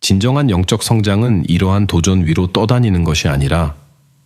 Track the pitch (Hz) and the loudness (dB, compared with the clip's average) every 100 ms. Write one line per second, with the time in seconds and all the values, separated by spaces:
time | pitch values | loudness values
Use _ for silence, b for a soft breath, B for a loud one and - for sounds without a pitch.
0 | - 98 120 139 139 90 92 113 - 113 | -2 0 0 0 0 0 0 -2 0 0
1 | 104 101 123 98 - 87 92 101 98 87 | 0 0 0 0 0 0 0 0 0 0
2 | 85 95 80 82 90 101 107 123 113 90 | 2 2 2 0 0 0 0 0 2 0
3 | 82 73 - 69 69 80 78 - - _ | 0 -2 -2 -2 0 0 -2 -6 -18 _
4 | _ _ | _ _